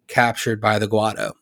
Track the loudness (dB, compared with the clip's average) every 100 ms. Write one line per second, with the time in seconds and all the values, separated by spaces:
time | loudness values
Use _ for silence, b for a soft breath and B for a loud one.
0 | -2 2 2 0 -4 0 0 0 2 0
1 | 0 -2 -8 -8